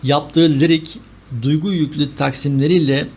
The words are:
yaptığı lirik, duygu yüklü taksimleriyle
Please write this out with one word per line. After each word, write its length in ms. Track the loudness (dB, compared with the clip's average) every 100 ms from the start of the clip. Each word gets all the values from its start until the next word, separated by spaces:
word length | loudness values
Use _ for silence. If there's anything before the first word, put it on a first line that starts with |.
yaptığı 480 | 0 -2 0 2 4
lirik, 480 | 4 2 2 -2 -18 -20 -20 -12 -6
duygu 300 | 0 0 0
yüklü 420 | -2 -2 -2 -6
taksimleriyle 920 | -2 -4 -2 -2 0 2 2 2 0 -2